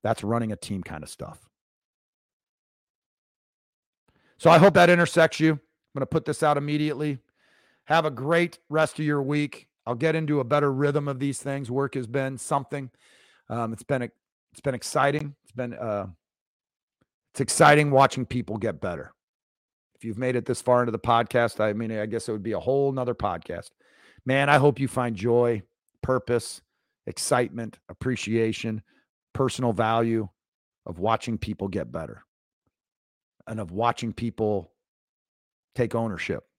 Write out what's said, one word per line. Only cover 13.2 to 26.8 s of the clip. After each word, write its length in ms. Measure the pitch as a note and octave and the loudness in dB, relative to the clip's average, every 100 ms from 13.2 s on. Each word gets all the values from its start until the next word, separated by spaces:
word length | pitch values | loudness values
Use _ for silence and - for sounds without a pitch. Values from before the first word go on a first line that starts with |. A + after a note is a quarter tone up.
| _ _ _ | _ _ _
Um, 240 | A2+ A#2 | -6 -6
it's 80 | A2 | -8
been, 180 | - C3+ | -4 -4
it's 600 | A#2+ _ _ _ _ - | -4 _ _ _ _ -8
been 120 | C#3+ | -6
exciting. 600 | B2 - D3 C#3 D3 D3 C#3+ | -4 -4 0 2 0 -6 -14
It's 100 | _ | _
been, 220 | B2 A#2+ | -10 -10
uh, 320 | - A2+ G2+ F#2+ F2 _ _ _ _ _ _ _ _ _ _ _ | -8 -6 -4 -6 -12 _ _ _ _ _ _ _ _ _ _ _
it's 80 | - | -6
exciting 500 | C3 - D3+ D3 D3 | -4 6 8 8 6
watching 360 | C3+ C3+ - B2 | 6 4 2 -6
people 300 | B2+ G2 G#2+ | -6 -6 -6
get 240 | A2+ E2 | -6 -4
better. 320 | F#2 E2 - _ _ _ _ _ _ _ _ | -6 -8 -10 _ _ _ _ _ _ _ _
If 100 | _ | _
you've 140 | A2+ G#2+ | -12 -4
made 180 | B2+ B2 | -2 -2
it 100 | - | -2
this 160 | B2 | -4
far 180 | - B2 | 4 4
into 120 | A#2+ | 2
the 60 | A2 | -2
podcast, 640 | - A#2 A2+ B2 A#2 - | 2 2 4 2 0 0
I 120 | A2 | -2
mean, 200 | G#2 A2+ | 0 -4
I 140 | A2 G#2+ | -6 -4
guess 220 | A2+ - | -6 -4
it 40 | |
would 100 | G#2+ | -6
be 100 | G2+ | -4
a 80 | G2 | -4
whole 320 | A2 C#3 C#3 | 0 2 2
nother 220 | C3 B2 | 0 -4
podcast. 560 | A#2+ G#2 E2+ - E2+ - _ _ _ - _ | -2 -4 -4 -8 -12 -12 _ _ _ -20 _
Man, 240 | - C3+ C#3 | -2 0 4
I 100 | D3 | 6
hope 220 | C#3+ C#3 | 6 2
you 80 | C3+ | -2
find 280 | - A#2+ G#2+ | -2 -4 -2
joy, 460 | A2+ A#2+ A#2+ A2 - _ _ _ | 2 4 4 0 -6 _ _ _
purpose, 600 | - C3 - A#2+ - - _ _ | -2 -2 0 -2 -2 -16 _ _